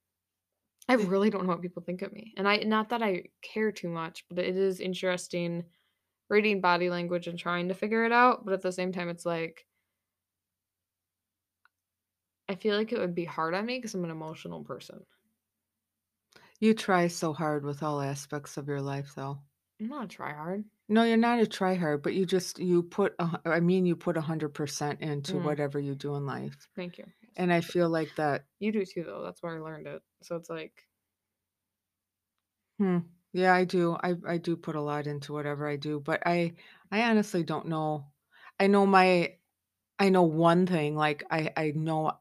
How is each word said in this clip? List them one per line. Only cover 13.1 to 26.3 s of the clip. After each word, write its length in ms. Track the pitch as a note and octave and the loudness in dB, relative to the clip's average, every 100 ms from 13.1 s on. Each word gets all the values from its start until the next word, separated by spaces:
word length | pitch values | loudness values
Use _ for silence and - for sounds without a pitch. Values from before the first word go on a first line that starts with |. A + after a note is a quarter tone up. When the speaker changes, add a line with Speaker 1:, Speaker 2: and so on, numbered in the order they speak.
| F3 | -2
Speaker 1:
be 80 | |
hard 280 | E3+ - D#3+ | -4 -4 -2
on 140 | F#3 A#3 | -2 -4
me 140 | B3+ | -6
'cause 140 | A3+ | -6
I'm 100 | G3 | -6
an 60 | E3+ | -6
emotional 500 | D#3+ D#3 D#3+ F3 D#3+ | -6 -10 -12 -12 -12
person. 440 | D3 B2+ - - - _ _ _ _ _ _ _ _ _ _ _ _ - - _ | -12 -14 -14 -20 -20 _ _ _ _ _ _ _ _ _ _ _ _ -20 -20 _
Speaker 2:
You 120 | A3 | 4
try 360 | A3 - F3+ F3 | 4 2 2 2
so 260 | E3+ E3 | 0 -4
hard 280 | D3+ D#3 D3+ | -2 -2 -2
with 200 | C#3+ C#3+ | -4 -4
all 180 | D3+ D3 | -4 -2
aspects 560 | C#3 C#3 - D3 C#3+ - | -4 -6 -8 -10 -8 -10
of 100 | C#3+ | -6
your 140 | C#3+ | -6
life, 340 | C#3 C#3 C#3 | -4 -6 -8
though. 280 | - C#3 C#3 - _ _ - | -10 -10 -10 -14 _ _ -12
Speaker 1:
I'm 80 | A3 | -10
not 160 | D4 | -8
a 40 | G3+ | -12
try-hard. 560 | - - D3 D#3+ G3+ G#3 _ - | -10 -10 -8 -8 -8 -10 _ 0
Speaker 2:
No, 140 | G#3+ | 2
you're 140 | A#3 A3+ | 4 4
not 240 | A#3 A#3+ | 4 2
a 60 | A3 | 0
try-hard, 560 | - F#3 F#3 D#3 D3 | 0 0 2 0 0
but 120 | D3 | 0
you 100 | F3 F3+ | 0 0
just, 320 | F#3 F3+ - | 0 -2 -4
you 220 | F#3 F3 | 2 2
put 300 | E3+ - G3 - | 2 0 0 0
a 80 | E3+ | -4
hu-, 240 | D#3+ E3 | -4 0
I 80 | E3 | 2
mean, 240 | E3+ F#3 F3+ | 4 4 2
you 100 | E3 | 2
put 200 | F3 D#3+ | 0 -2
a 40 | |
hundred 300 | D3+ D#3+ D3+ | -2 -4 -4
percent 500 | D3 C#3+ - D3 C#3+ | -4 -6 -4 -6 -4
into 380 | D#3 C#3+ C#3+ F3+ | -4 -4 -4 -2
Speaker 1:
Mm. 20 | |
Speaker 2:
whatever 400 | D#3 D3 C#3+ C#3+ | -2 -2 -2 -2
you 140 | C#3+ C3+ | -4 -6
do 180 | C#3+ | -6
in 100 | C#3+ | -4
life. 420 | C#3 | -6